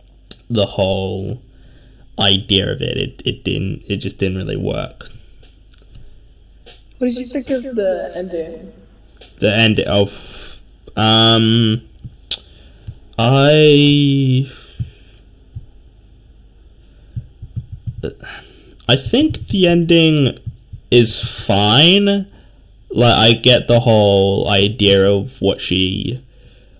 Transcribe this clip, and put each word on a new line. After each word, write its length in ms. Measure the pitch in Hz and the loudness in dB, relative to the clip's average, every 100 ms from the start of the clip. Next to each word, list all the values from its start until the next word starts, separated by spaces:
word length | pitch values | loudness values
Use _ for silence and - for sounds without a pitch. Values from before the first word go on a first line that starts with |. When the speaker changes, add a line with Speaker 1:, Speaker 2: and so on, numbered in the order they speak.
| _ _ - - - | _ _ -20 -18 -6
Speaker 1:
the 180 | 113 98 | -2 -2
whole 760 | - 95 98 95 98 98 120 - - - - - - - - | -2 -2 -2 -4 -8 -8 -10 -14 -20 -20 -20 -20 -20 -16 -4
idea 540 | 98 98 - 95 101 | 0 0 2 0 0
of 80 | 98 | -4
it. 160 | - - | -6 -6
It, 260 | - - | -6 -8
it 200 | - - | -8 -6
didn't, 380 | - - 95 101 - | -6 -4 -6 -8 -8
it 100 | 101 | -8
just 200 | 98 - | -6 -6
didn't 200 | 95 95 | -4 -4
really 180 | 101 101 | -6 -6
work. 540 | 98 107 - - - - - - - _ _ - - - - - - _ - - - - - - | -6 -6 -8 -14 -20 -20 -20 -20 -20 _ _ -20 -20 -20 -20 -20 -20 _ -20 -20 -20 -20 -20 -6
Speaker 2:
What 100 | 254 | -6
did 80 | 247 | -4
you 100 | 247 | -8
think 240 | 285 254 | -10 -6
of 120 | 269 | -6
the 500 | 254 233 190 180 165 | -6 -4 -4 -4 -6
ending? 580 | 175 185 175 160 165 - - - - - - - - | -10 -10 -8 -10 -14 -20 -20 -20 -20 -20 -20 -20 -4
Speaker 1:
The 160 | 110 | -2
end 260 | 104 113 104 | 2 2 2
of, 800 | - 101 101 - - - - - - - - - | 0 0 0 -4 -20 -20 -20 -20 -20 -20 -14 -2
um, 840 | 110 110 113 113 113 113 113 113 - - - - - - - - - - - - - - | 2 4 4 4 2 2 0 -2 -8 -20 -20 -18 -14 -14 -14 -20 -20 -20 -20 -20 -14 -2
I, 1300 | 113 135 143 151 151 143 147 143 143 139 135 127 135 - - - - - _ - - - - - - - - _ - - _ - - _ - _ - - - - - - - - - - - - - - - - - - - - - | 2 4 4 6 6 6 4 4 2 2 2 0 -2 -8 -20 -14 -14 -14 _ -20 -20 -20 -20 -20 -20 -20 -20 _ -20 -20 _ -20 -20 _ -20 _ -20 -20 -16 -14 -14 -18 -16 -14 -14 -16 -14 -8 -8 -8 -16 -18 -20 -20 -20 -14 -4
I 100 | 214 | -4
think 520 | - 240 311 - - | 0 0 0 -2 -6
the 180 | 196 175 | 0 2
ending 720 | 170 170 170 160 151 135 - - - - - - | 2 4 4 4 2 0 -2 -12 -18 -18 -16 0
is 320 | 123 120 - | 2 2 0
fine. 1040 | - - - 98 104 117 160 196 202 202 196 - - _ - - - | -8 -8 -2 0 2 4 4 4 2 -2 -4 -14 -20 _ -20 -20 -10
Like, 240 | 392 120 | 0 2
I 180 | - 113 | 4 2
get 360 | 117 123 120 - | 2 2 2 2
the 120 | 120 | 2
whole 680 | 117 110 104 98 98 98 92 | 4 4 4 2 2 0 0
idea 580 | 101 101 107 101 98 95 | 0 0 2 2 4 2
of 320 | 101 98 - | 0 -4 -4
what 200 | 95 92 | -2 -2
she, 600 | - 90 92 98 - 127 - _ - - _ - | -4 -2 -2 -4 -8 -10 -14 _ -20 -20 _ -10